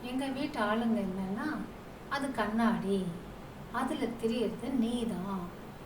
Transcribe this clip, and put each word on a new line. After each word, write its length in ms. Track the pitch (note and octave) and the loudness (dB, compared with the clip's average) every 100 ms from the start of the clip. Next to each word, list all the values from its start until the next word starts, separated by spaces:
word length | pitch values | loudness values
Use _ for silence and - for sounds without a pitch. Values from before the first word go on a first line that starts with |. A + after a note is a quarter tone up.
எங்க 240 | A#3+ B3+ C#4 | -2 -2 0
வீட்டு 320 | B3+ D4+ D4 | 0 -2 2
ஆளுங்க 380 | G#3 A3 A#3 G#3 | 4 4 4 4
என்னன்னா, 480 | F#3+ F#3 F#3+ G3+ D4+ B3+ G3 - - - - | 2 0 -2 0 -2 -2 -4 -8 -12 -12 -4
"அது 180 | C#4 C4+ | -2 0
கண்ணாடி, 680 | - G#3 A3 A3+ F3+ F#3+ G3 F3 - - - - - - | 0 2 4 4 4 2 2 0 -4 -8 -12 -12 -12 -6
அதுல 360 | A#3 B3+ D#4 A3+ - | -2 0 0 0 0
தெரியறது 480 | A3+ A#3+ G3+ - - | 0 2 0 0 -2
நீதான்" 760 | C4+ A3+ A#3+ A3 F3+ F#3+ F#3+ F3 - - - | 2 4 4 0 -2 -2 -2 -4 -8 -12 -12